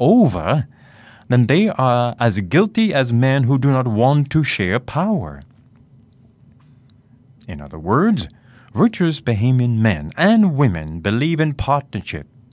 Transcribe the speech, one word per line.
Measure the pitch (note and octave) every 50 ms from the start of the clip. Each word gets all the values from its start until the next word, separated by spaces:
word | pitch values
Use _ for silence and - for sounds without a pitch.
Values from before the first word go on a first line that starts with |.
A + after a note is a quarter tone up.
over, | B2 D3 A3 B3 A3 C3+ F#2 F2 D#2 F2+ C3 D#3 - - - _ - - - - - - - - - -
then | B2+ B2 A#2+
they | A2 C#3 F3 G#3+ G#3+
are | - - C3 B2+ B2 A#2+ A#2+ A#2+ A2+ -
as | A#2+ A#2 F#2 G#2
guilty | G2 E2+ F2 E3 A3+ G#3+ - A3 A3 G#3 F3
as | C#3 C3 A#2+ A#2
men | A#2 B2+ C3+ C3+ C#3 C3
who | A#2 C#3 C3
do | B2 C#3+
not | C3+ B2+ B2
want | B2 G#2+ G#2 A#2+ C3 D3 D3 C#3+ C#3+
to | - D#3+ D3
share | B2+ - - G2+ F2+ G2 B2
power. | - - - D3+ F3+ G#3+ G#3+ D#3+ F#2+ D2+ C#2+ C#2 C2+ - _ _ _ _ _ - _ _ _ - - _ _ _ _ _ _ _ _ - - _ _ _ - - - _ _ _ _ _ _ - _ - - _ -
In | - F2+ D2
other | D2 C#2 - D#2
words, | D#2 F2+ G#2+ C#3 F#3+ A#3 A3 C#3 - - - - _ - - - - - -
virtuous | - F#3 A#3+ - - F3+ E3 D3+ C3
Bahamian | - B2+ A#2 G2 A2+ B2+ C3 B2+ B2 A#2+ A#2
men | A2 A2 A2+ F#2 D2+ D2 D2+ -
and | - E3 G3+ A#3 A3 G#3 F#3 D3+
women | C3 D3 A#2 F2+ E2 D#2 D#2 D#2+ E2+
believe | D#2+ G2+ G#2+ A#2+ C#3+ E3 E3 D3+
in | D#3 D#3 C#3+
partnership, | - - - C#3+ C#3+ C#3 - - G#2 - - - D#2 C2+ - _ - - _